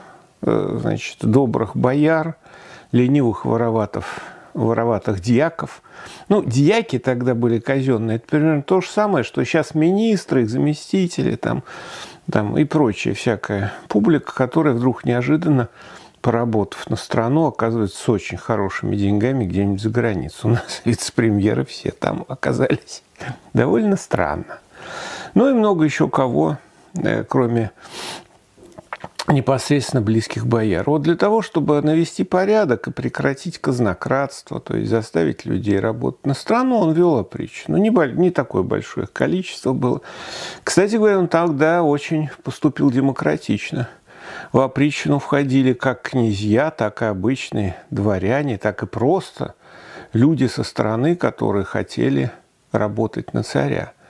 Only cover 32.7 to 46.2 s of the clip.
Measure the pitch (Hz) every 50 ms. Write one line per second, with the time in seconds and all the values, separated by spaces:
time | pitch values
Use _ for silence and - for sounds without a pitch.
32.7 | 120 113 - 127 123 - 131 127 - - 139 139 139 135 - 175 165 - - -
33.7 | 131 123 123 101 90 - - - 131 135 139 135 - - - - - - - -
34.7 | - 110 110 107 110 113 107 - - - - - - - - 120 113 98 101 104
35.7 | 101 98 104 113 110 120 123 127 127 - - 143 139 - - - 220 240 254 262
36.7 | 254 226 190 160 160 160 175 175 156 120 95 - - - - - - - - -
37.7 | 151 165 202 220 214 226 160 131 117 139 175 180 175 - 131 - - 101 92 98
38.7 | 110 104 - - - - - 95 - - - 143 160 185 180 - - - - -
39.7 | 131 127 131 123 127 143 - - - - - - - - - - - - - -
40.7 | - - 185 202 220 226 214 214 202 196 180 170 - 165 170 175 151 135 151 156
41.7 | 170 175 170 151 147 143 143 - 170 156 156 143 - - - - 127 - - 151
42.7 | - - 143 143 120 127 131 139 127 - - 151 151 151 - - 107 104 - -
43.7 | - 143 123 - - - _ _ - - - - - - - - - 131 135 131
44.7 | 135 - 139 151 143 - - 156 143 143 - - - 143 143 135 127 135 131 131
45.7 | 123 - - 135 123 - - - - 131